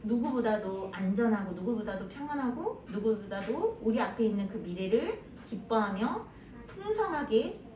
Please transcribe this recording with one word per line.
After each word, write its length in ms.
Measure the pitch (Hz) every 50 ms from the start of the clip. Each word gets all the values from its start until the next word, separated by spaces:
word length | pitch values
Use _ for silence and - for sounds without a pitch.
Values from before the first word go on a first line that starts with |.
| -
누구보다도 880 | 214 233 240 233 285 262 247 220 226 214 208 180 190 190 190 190 190 185
안전하고 600 | 180 190 185 202 202 233 233 214 202 196 180 175
누구보다도 540 | 170 185 226 240 214 214 214 196 185 190 185
평안하고 800 | - 269 285 294 294 285 262 240 - - 330 440 - - - -
누구보다도 880 | 180 202 202 220 220 202 196 185 190 196 190 - 247 302 392 453 - -
우리 180 | - 220 220 233
앞에 260 | - - - - 233
있는 220 | 214 202 202 202 196
그 100 | - 220
미래를 640 | 175 175 175 185 190 190 208 240 311 - 453 - - - - - - -
기뻐하며 760 | 240 196 - - 226 220 214 202 190 185 220 262 339 453 - - - - - - - - - -
풍성하게 920 | - 381 392 403 440 427 427 381 330 294 277 - 214 226 277 349 427 - - - -